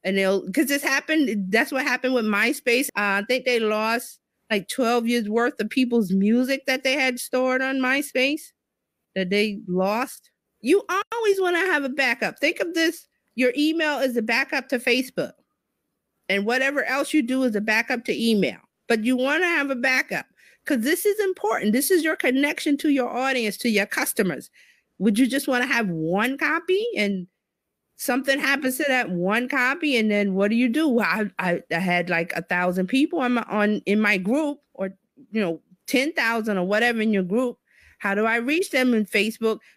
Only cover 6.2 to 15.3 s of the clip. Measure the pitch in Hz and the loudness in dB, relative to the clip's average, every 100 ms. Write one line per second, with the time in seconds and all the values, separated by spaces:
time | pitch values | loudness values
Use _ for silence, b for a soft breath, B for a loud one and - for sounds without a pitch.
6.2 | 202 240 254 269 277 262 262 285 262 247 | 4 2 2 -2 -2 -2 0 0 0 -2
7.2 | - 254 254 254 262 269 254 269 285 262 | -4 -2 0 0 -2 0 0 0 -2 0
8.2 | 269 311 - _ _ _ _ _ _ 190 | 0 -2 -10 _ _ _ _ _ _ -6
9.2 | 185 202 214 202 - 180 190 220 254 - | -2 0 0 -4 -4 -2 0 -2 -4 -10
10.2 | _ _ _ _ 226 392 508 370 415 466 | _ _ _ _ 2 2 2 -4 -4 -2
11.2 | 427 392 370 349 381 302 277 277 254 240 | 0 2 2 0 2 0 0 -2 0 0
12.2 | 190 - 294 330 359 330 330 330 - _ | -4 0 -2 0 -4 0 0 -2 -18 _
13.2 | _ - 247 254 302 320 311 277 269 240 | _ -2 0 2 0 0 -2 0 0 -2
14.2 | 220 233 269 285 254 240 240 247 254 - | 0 -2 0 -4 -2 -2 2 0 0 -6
15.2 | 139 | -6